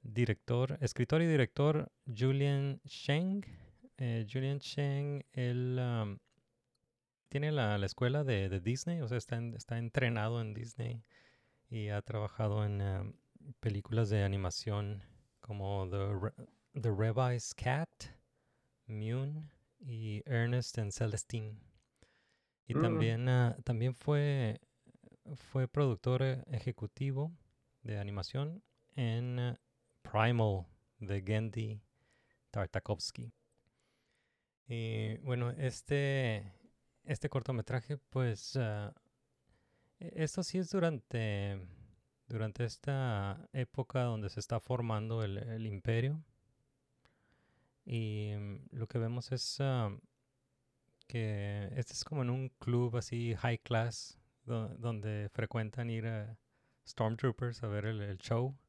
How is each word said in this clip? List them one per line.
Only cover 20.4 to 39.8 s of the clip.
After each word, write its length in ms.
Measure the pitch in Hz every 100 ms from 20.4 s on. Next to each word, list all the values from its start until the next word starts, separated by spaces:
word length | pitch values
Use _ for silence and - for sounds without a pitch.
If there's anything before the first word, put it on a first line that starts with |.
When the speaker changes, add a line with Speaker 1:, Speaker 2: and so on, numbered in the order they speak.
| 117 123 117 -
Speaker 1:
and 120 | 104
Celestine. 640 | - 113 104 - 117 107 107 - _ _ _ - _ _ _ _ _ _
Y 60 | 123
Speaker 2:
Mm. 60 |
Speaker 1:
también, 480 | 160 160 113 113 123
ah, 260 | 127 120 120
también 300 | 123 117 123 123
fue, 640 | - 147 143 139 117 107 _ _ - - - - - 139
fue 320 | - 131 127
productor, 560 | - 143 110 - 127
eh, 200 | 135 131 -
ejecutivo 840 | 127 - 117 104 - 135 135 156 170 _ _ _ _
de 160 | 113 104
animación 640 | 101 101 92 131 147 175 _ _ _ -
en, 440 | 120 113 123 123
eh, 180 | 123 - _ _ _ _
Primal 640 | - 107 113 120 110 98 87 - _ _
de 220 | 104 101
Genndy 600 | 95 107 110 101 110 107 _ _ _ _ _ _ _
Tartakovsky. 800 | 110 98 - - 104 - - 117 - _ _ _ _ _ _ _ _ _ _ _ _ -
Y, 500 | 117 113 110 110 110
bueno, 320 | 139 123 120
este, 1000 | 123 135 - - 143 139 135 127 107 98 - - _ _ _ -
este 240 | 151 143
cortometraje, 680 | 135 120 123 107 127 - 110 _
pues, 460 | 131 123 107 - 135
ah, 360 | 117 104 104 - _ _ _ _ _ _ _ _